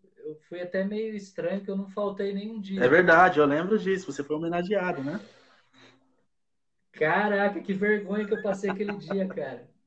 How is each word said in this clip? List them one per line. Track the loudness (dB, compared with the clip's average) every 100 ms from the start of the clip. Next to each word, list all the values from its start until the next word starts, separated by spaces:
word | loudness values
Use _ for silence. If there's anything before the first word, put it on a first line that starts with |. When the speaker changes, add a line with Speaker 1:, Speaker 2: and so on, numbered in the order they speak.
| _ _
Speaker 1:
eu | -14 -14 -14
fui | -12
até | -6 -2
meio | -2 -2 -6
estranho, | -8 -12 -6 -4 -4
que | -4
eu | -6
não | -6
faltei | -4 -4 -2 -4
nenhum | -4 -6 -10
dia. | -6 2
Speaker 2:
É | 4
verdade, | 6 8 8 8 6
eu | 4
lembro | 4 2 0
disso. | 2 -2 -4
Você | -8
foi | -4 -4
homenageado, | -2 -2 0 0 0 -2
né? | -4 -6 -10 -20 _ _ _ _ -20 _ _ _ _ _ _ _ _ _ _
Speaker 1:
Caraca, | -2 2 2 2 2 0 -2
que | -4
vergonha | -2 2 0 0 -4 -2
que |
eu | -2
passei | -2 -2 -4
aquele | -4 -4 -6
dia, | -6 -4 -4
cara. | -4 -8 -10 -16 _